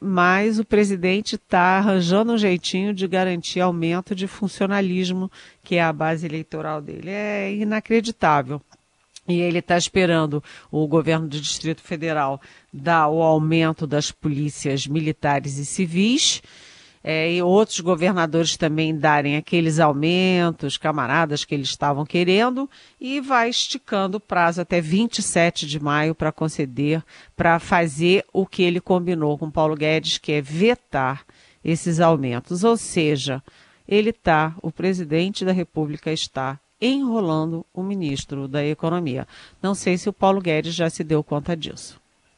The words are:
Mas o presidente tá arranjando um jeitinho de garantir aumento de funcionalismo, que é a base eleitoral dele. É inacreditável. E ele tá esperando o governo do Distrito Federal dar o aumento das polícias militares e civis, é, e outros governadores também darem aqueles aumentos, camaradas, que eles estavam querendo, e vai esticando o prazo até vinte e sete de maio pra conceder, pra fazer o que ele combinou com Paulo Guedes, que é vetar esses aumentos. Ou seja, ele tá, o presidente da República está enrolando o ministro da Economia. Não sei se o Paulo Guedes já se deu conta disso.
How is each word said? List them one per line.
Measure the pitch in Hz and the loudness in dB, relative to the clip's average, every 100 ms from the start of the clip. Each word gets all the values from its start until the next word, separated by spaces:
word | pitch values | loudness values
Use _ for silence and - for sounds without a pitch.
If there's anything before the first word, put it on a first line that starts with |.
Mas | 196 185 180 190 220 220 | -2 2 4 4 2 0
o | 214 | 2
presidente | 208 202 190 185 196 - 214 | 2 2 2 0 0 -2 -8
tá | - 185 180 190 | 0 2 4 4
arranjando | 202 190 170 196 226 | 4 2 4 2 2
um | 233 | 2
jeitinho | 208 175 - 185 202 | 2 0 -2 -2 -2
de | 190 190 | -2 -2
garantir | 185 185 175 - 180 | 0 0 -2 -4 0
aumento | 180 170 165 175 - | 0 0 0 -2 -4
de | 190 190 | -6 -6
funcionalismo, | - 196 - 196 202 190 180 180 185 190 - - _ | -6 -8 -2 -2 0 0 0 -2 -4 -6 -10 -20 _
que | - 175 | -2 0
é | |
a | 165 | 0
base | 151 160 160 165 | 0 -2 -2 -4
eleitoral | 156 156 156 156 151 | -8 -8 -8 -6 -8
dele. | 147 160 165 | -10 -12 -10
É | 202 208 208 196 | -8 -6 -6 -4
inacreditável. | 208 214 214 - 226 226 - 170 143 127 147 - _ _ _ _ - - | -4 -2 -2 0 0 0 0 2 2 0 -8 -12 _ _ _ _ -12 -4
E | 175 | 0
ele | 175 170 | 0 -2
tá | - 175 | 0 0
esperando | - 196 175 165 151 147 - - - | 2 2 4 2 2 -2 -6 -18 -6
o | 151 156 | -2 2
governo | 160 147 160 156 | 2 2 0 -2
do | 147 | -6
Distrito | 143 - 160 156 | -6 -6 -6 -6
Federal | - 165 165 151 135 135 - - _ | -8 -6 -2 -2 -2 -4 -12 -20 _
dar | 143 147 165 151 | -6 0 4 4
o | 160 | 4
aumento | 160 156 156 165 160 160 151 | 4 4 4 4 2 0 -2
das | 147 - | -2 -2
polícias | - 156 143 147 - 147 139 131 | -4 -4 -2 -4 -4 -4 -4 -2
militares | 156 156 151 147 143 143 139 | -2 -2 -2 0 0 -2 -8
e | 143 | -6
civis, | - 175 175 214 269 - - - - - - - _ | -4 -2 2 2 2 0 -2 -10 -20 -20 -20 -20 _
é, | - 160 165 | -4 -2 0
e | 175 | 2
outros | 175 196 220 - | 4 4 2 -2
governadores | 170 165 180 180 165 160 160 - | -2 0 2 2 2 2 0 0
também | 160 156 160 156 | 0 0 0 2
darem | 156 151 143 147 | 2 2 2 -2
aqueles | - 175 160 156 | 0 0 2 4
aumentos, | 151 139 156 180 185 180 170 160 139 - | 4 4 2 2 2 2 2 -2 -6 -4
camaradas, | 156 151 123 151 160 147 - | -2 -2 0 0 0 -2 -4
que | 147 | -4
eles | 127 | -4
estavam | - 143 139 151 | -2 -2 -2 -2
querendo, | 170 180 190 247 254 277 - - _ | 0 2 4 2 -2 -6 -12 -20 _
e | 254 285 | -8 -6
vai | 269 247 240 | 0 0 2
esticando | 240 - 269 - 202 190 208 | -2 -4 -8 -4 -2 -2 -4
o | |
prazo | - 180 170 170 | -2 2 2 0
até | 175 175 | -2 -2
vinte | 156 190 233 - | 0 0 0 -2
e | |
sete | - 175 170 - 151 | 0 2 2 0 -6
de | 151 | -4
maio | 147 147 156 | -2 0 0
pra | 160 156 | 0 -4
conceder, | - 160 - 139 123 147 160 - - - - | -2 -6 -4 -6 -2 0 -2 -4 -20 -16 -2
pra | 170 165 | 2 2
fazer | - 180 170 135 175 214 - | 2 2 2 2 4 4 2
o | - 190 | -4 -2
que | - | 0
ele | 175 175 | 0 0
combinou | - 180 175 170 151 147 | 0 0 0 0 -2 -2
com | 156 | -4
Paulo | 160 156 151 | 0 0 0
Guedes, | 156 160 165 - | 0 0 -2 -4
que | - | -2
é | 147 | -2
vetar | 139 160 220 247 _ 143 127 143 - _ _ _ | -2 2 2 2 _ -2 -2 -4 -12 _ _ _
esses | 160 165 175 160 | -2 -2 0 4
aumentos. | 170 156 131 120 - 175 226 | 4 4 0 -4 -6 0 2
Ou | 233 | 2
seja, | - 180 151 143 135 131 - _ _ _ - | -2 0 2 0 -2 -6 -10 _ _ _ -2
ele | 202 214 | 0 0
tá, | - 180 156 160 165 | 0 2 2 2 -4
o | 165 | -10
presidente | - 185 185 151 160 185 - 185 | -4 -2 -2 -2 -2 -2 -2 -2
da | |
República | 185 165 156 151 151 156 | 0 -2 -4 -4 -6 -6
está | 156 - 135 131 143 _ _ | -4 -6 -6 -6 -8 _ _
enrolando | 240 277 262 226 175 156 160 165 - | -2 0 0 0 0 0 -2 -6 -10
o | - | -10
ministro | 190 202 156 135 - 139 139 | -6 -4 -4 -4 -8 -10 -6
da | 147 147 | -4 -2
Economia. | 151 165 175 160 131 - - - _ | -2 -2 -2 -4 -6 -8 -16 -20 _
Não | 185 | -4
sei | 196 190 180 | -2 -2 -2
se | 208 | -2
o | |
Paulo | - 196 196 | 0 2 2
Guedes | 175 156 160 | 0 -2 -2
já | 165 165 | -2 -2
se | - 156 | -2 -2
deu | 151 | -2
conta | - 147 147 170 | 0 -4 -4 -6
disso. | - - - - _ _ _ | -6 -12 -18 -20 _ _ _